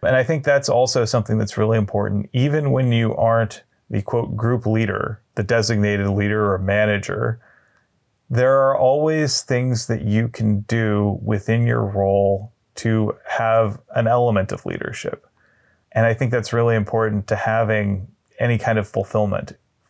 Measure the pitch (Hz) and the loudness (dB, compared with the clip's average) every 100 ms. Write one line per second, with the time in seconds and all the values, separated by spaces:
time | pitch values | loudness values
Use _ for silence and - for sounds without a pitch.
0 | - 131 123 156 143 139 139 120 127 127 | 0 2 2 0 2 2 2 2 2 0
1 | 113 120 107 110 104 - 107 113 101 104 | 0 0 0 -2 -2 0 0 2 0 -2
2 | 104 101 - 123 139 151 143 127 127 117 | -2 -4 -4 0 0 0 0 0 2 2
3 | 113 - 113 113 110 - - _ - 110 | 0 0 2 2 0 -4 -20 _ -6 -6
4 | - 120 - 107 117 120 110 110 110 95 | -2 -4 -4 -2 -2 0 0 0 0 -2
5 | - 107 _ - 101 117 101 110 104 101 | -6 -8 _ -6 0 0 2 2 2 2
6 | 101 101 101 107 104 95 95 101 107 101 | 0 0 0 2 0 0 0 2 2 0
7 | - 95 117 113 _ _ _ _ _ _ | -2 -4 -2 -4 _ _ _ _ _ _
8 | _ _ - 123 127 135 135 135 127 143 | _ _ -6 0 4 4 4 4 2 2
9 | 156 156 151 - - 123 127 117 - 113 | 2 0 0 -2 -2 -2 0 -2 -2 -4
10 | 107 107 120 - 110 101 104 117 110 104 | 0 0 0 -2 0 0 0 -2 0 0
11 | 101 98 107 104 - 117 117 117 104 101 | 0 -2 -2 -2 0 0 2 0 0 0
12 | 98 98 98 98 107 _ _ - 117 110 | 0 2 2 0 -4 _ _ -6 -2 0
13 | 107 - - - 113 113 110 - - - | 0 -4 -8 -2 2 2 2 -4 -6 -2
14 | 113 120 120 104 95 - 50 50 - - | 2 2 2 0 -2 -6 -8 -8 -8 -8
15 | - - _ _ _ _ _ _ _ 113 | -10 -10 _ _ _ _ _ _ _ 0
16 | 113 113 127 120 104 117 117 113 104 113 | 2 2 0 -2 -2 0 2 2 0 0
17 | 110 104 101 104 - 110 107 107 101 98 | 0 -2 -2 -2 0 0 0 0 -2 -4
18 | 90 _ _ - 117 117 - 110 101 104 | -8 _ _ -4 -2 0 0 -2 -2 -6
19 | 101 107 104 95 - - _ _ _ | -2 -2 0 -2 -6 -14 _ _ _